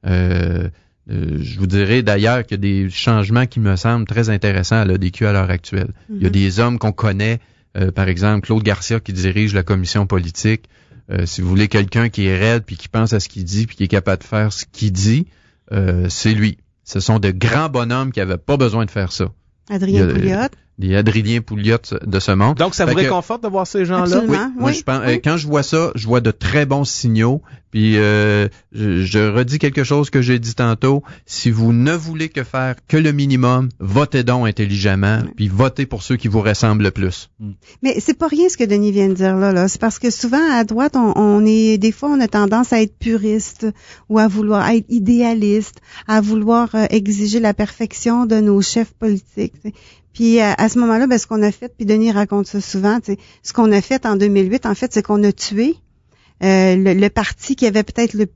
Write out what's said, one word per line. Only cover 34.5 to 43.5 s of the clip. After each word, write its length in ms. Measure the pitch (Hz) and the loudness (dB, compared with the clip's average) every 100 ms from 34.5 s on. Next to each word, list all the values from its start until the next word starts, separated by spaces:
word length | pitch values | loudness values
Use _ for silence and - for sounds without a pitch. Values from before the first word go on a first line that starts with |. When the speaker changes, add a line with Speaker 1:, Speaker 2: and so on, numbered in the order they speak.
| 104 104 101 101 95 98 110 | -2 -2 0 0 2 2 0
Speaker 2:
Oui. 60 | 113 - | -2 -4
Speaker 1:
puis 120 | 104 | -4
votez 380 | 95 131 131 135 | 2 0 0 -6
pour 160 | 113 | -6
ceux 140 | - 127 | -4 -2
qui 120 | 117 | 0
vous 140 | 107 | 0
ressemblent 400 | 107 101 113 107 | 0 2 2 2
le 80 | 101 | 0
plus. 400 | 92 95 90 - _ 107 95 _ - | 0 -4 -4 -14 _ -16 -16 _ -6
Speaker 2:
Mais 140 | 262 233 | -2 -2
c'est 140 | - 311 | -2 -2
pas 100 | 330 | 0
rien 220 | 294 359 | 2 0
ce 80 | - | 2
que 60 | |
Denis 280 | 226 208 208 | 0 2 2
vient 160 | 202 196 | 2 2
de 60 | |
dire 220 | 185 190 190 | 2 0 2
là, 160 | 196 | 2
là. 160 | 185 185 | 2 0
C'est 120 | - | 0
parce 180 | 226 - | -4 -2
que 120 | 240 | -4
souvent, 400 | - 240 262 320 | -2 -2 0 2
à 120 | 254 | 2
droite, 320 | 214 220 285 269 | 0 0 0 2
on, 180 | 226 - | 0 2
on 300 | 208 208 214 | 4 4 4
est, 320 | 220 220 214 | 4 4 2
des 140 | 214 | 0
fois, 180 | 214 285 | -2 -2
on 100 | 285 | 0
a 80 | 233 | 0
tendance 460 | 214 202 220 247 | 2 2 2 2
à 80 | 233 | 2
être 160 | 220 _ | 0 _
puriste 680 | 233 226 214 214 - | -2 -2 0 -2 -4